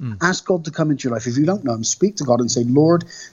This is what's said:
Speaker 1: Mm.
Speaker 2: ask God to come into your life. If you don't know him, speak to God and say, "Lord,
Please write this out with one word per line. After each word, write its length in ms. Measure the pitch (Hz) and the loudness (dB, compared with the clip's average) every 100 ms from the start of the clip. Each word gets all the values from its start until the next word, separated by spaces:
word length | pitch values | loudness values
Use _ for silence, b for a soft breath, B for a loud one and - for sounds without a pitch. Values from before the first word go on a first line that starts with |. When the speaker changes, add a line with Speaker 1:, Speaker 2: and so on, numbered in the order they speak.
Speaker 1:
Mm. 140 | 131 101 | -8 -2
Speaker 2:
ask 240 | 175 185 | -2 -2
God 200 | - 180 | -2 -2
to 80 | 160 | -2
come 180 | 147 156 | -2 0
into 180 | 139 131 | 0 -2
your 60 | |
life. 140 | 117 123 | -4 -2
If 80 | 123 | 0
you 100 | 156 | 0
don't 160 | 202 | 0
know 120 | 139 | -2
him, 100 | 113 | -4
speak 320 | 113 - 196 - | -4 0 -2 0
to 80 | |
God 160 | 135 120 | 0 2
and 100 | 120 | 2
say, 140 | 123 | 0
"Lord, 400 | 120 135 160 170 170 B B | 2 4 6 4 0 B B